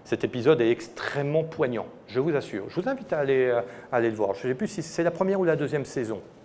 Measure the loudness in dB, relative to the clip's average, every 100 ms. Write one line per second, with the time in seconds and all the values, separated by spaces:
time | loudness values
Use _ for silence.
0 | -4 -2 -2 2 4 4 4 2 -2 -8
1 | -6 -2 0 0 -2 -2 -2 -2 -6 -12
2 | -6 -2 0 0 -2 -6 -6 -4 -4 -4
3 | -4 -2 2 4 4 2 0 -8 -2 2
4 | 2 2 0 0 -2 -2 -4 -4 -4 -2
5 | 0 2 2 2 2 2 0 -2 -4 -4
6 | -4 -4 -10 -18